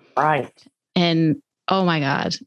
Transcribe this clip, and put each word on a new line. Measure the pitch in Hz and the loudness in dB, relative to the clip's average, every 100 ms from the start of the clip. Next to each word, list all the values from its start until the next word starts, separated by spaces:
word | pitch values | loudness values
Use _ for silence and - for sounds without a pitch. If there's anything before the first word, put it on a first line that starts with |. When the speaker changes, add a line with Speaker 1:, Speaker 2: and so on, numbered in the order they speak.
| _ - | _ -2
Speaker 1:
Right. | 151 147 120 - _ _ _ - | 0 0 -4 -14 _ _ _ -2
Speaker 2:
And | 170 165 160 147 - _ - | 2 2 2 0 -8 _ -4
oh | 190 | 0
my | 180 160 | 0 0
God, | 135 - - - | -2 -2 -4 -6